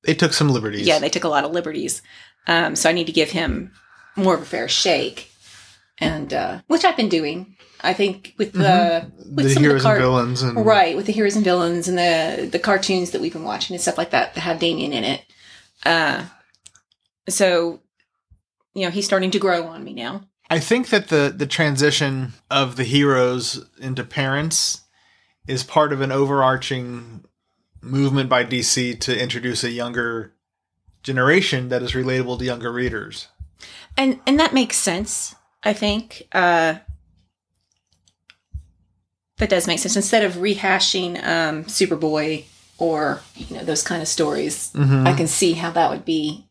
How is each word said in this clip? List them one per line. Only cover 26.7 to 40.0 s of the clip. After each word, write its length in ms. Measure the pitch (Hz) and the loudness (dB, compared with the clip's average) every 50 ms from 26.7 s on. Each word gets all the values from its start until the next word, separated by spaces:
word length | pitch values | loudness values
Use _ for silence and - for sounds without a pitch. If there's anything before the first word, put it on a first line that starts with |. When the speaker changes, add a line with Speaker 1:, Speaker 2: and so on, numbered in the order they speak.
| 135 127 123 123 123 120 120 117 113 101 - _ _ _ _ _ _ _ _ _ _ - - | -6 -6 -6 -10 -12 -14 -14 -16 -20 -20 -20 _ _ _ _ _ _ _ _ _ _ -18 -10
Speaker 1:
movement 440 | 123 131 139 139 139 135 139 131 127 | -4 0 2 2 2 2 0 2 2
by 140 | 127 123 123 | 2 0 2
D 180 | 117 127 123 117 | 0 -2 -2 0
C 320 | - - 131 123 123 117 | 0 0 0 -2 -2 -4
to 220 | 107 - 131 123 107 | -6 -4 -4 -2 -2
introduce 420 | 123 123 107 120 120 123 117 - - | -2 -4 -4 -6 -6 -4 -4 -4 -4
a 80 | 120 | -4
younger 600 | 117 120 120 120 120 120 117 117 117 113 107 - _ _ _ _ _ _ _ _ _ _ _ _ _ _ - | -4 -6 -6 -4 -4 -4 -4 -4 -4 -6 -10 -12 _ _ _ _ _ _ _ _ _ _ _ _ _ _ -8
generation 680 | - 131 127 127 139 165 196 190 - 147 131 127 123 | -4 0 2 4 6 6 4 4 2 -2 -2 -2 -2
that 120 | 127 123 123 | -2 -2 -2
is 100 | 120 120 | -2 -4
relatable 460 | 127 127 127 127 131 123 123 127 127 | -2 -2 0 0 -2 -2 -2 -4 -4
to 60 | 127 | -4
younger 260 | 127 120 117 117 120 | -4 -4 -4 -6 -6
readers. 560 | 120 123 127 123 117 104 - 107 104 - - _ _ _ - - _ _ - - - - - _ - | -4 -2 -2 -2 -4 -6 -10 -10 -14 -16 -16 _ _ _ -20 -20 _ _ -20 -20 -20 -20 -20 _ -2
Speaker 2:
And, 220 | - 269 262 262 262 _ | 0 0 0 -2 -2 _
and 120 | 254 277 302 | 2 4 4
that 140 | 320 - 247 | 4 4 2
makes 240 | 269 247 - - | 2 0 2 -2
sense, 580 | - - 202 165 185 214 - - - - - - _ _ _ _ _ - | -2 -2 -2 -2 -4 -6 -6 -6 -8 -8 -10 -14 _ _ _ _ _ -2
I 100 | 208 208 | -2 -2
think. 540 | 208 220 208 202 220 226 - - - - _ - | 0 -2 -2 -2 -2 -6 -10 -20 -20 -18 _ -2
Uh, 420 | 185 180 175 170 165 165 160 156 196 _ - - _ _ _ _ _ _ _ _ _ _ _ _ _ _ _ _ _ _ _ _ _ _ _ _ _ _ _ _ _ _ _ - - - _ _ _ _ _ _ _ _ _ _ _ _ _ _ | 2 2 4 4 4 2 0 -2 -4 _ -18 -18 _ _ _ _ _ _ _ _ _ _ _ _ _ _ _ _ _ _ _ _ _ _ _ _ _ _ _ _ _ _ _ -18 -18 -18 _ _ _ _ _ _ _ _ _ _ _ _ _ _
that 120 | - 220 208 | -4 0 2
does 180 | 196 175 180 | 2 0 2
make 120 | 180 165 - | 0 -2 -2
sense. 160 | - - - | -2 -2 -2
Instead 280 | - | -2